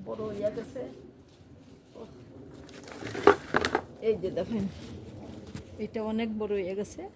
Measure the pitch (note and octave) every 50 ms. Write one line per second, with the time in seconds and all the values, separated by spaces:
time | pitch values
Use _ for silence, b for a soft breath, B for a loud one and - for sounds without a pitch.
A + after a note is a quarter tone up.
0 | F#3+ A3 A3 G#3+ A3 G#3+ G3+ - D4+ D#4+ - A#3 A3 - - C4 B3+ C4+ - -
1 | - - - - - - - - - - - - - - - - - - - -
2 | A3+ - - - - - - - - - - - - - - - - - - -
3 | - - - G4+ - G4+ G4+ - - - - - - - - - - - - -
4 | G#3 A3+ G#3+ F3+ E3+ F#3 - E3+ F3+ - A#3 G#3 G3 F#3 - - - - - -
5 | - - - - - - - - - - - - - - - - G#3+ G#3+ - A3+
6 | G#3+ A3 A3 A3 A#3 A3 G#3+ G#3+ G#3+ G3+ G#3 G3+ F#3 F3+ F#3+ G3+ G3+ - - -
7 | F4 G4+ -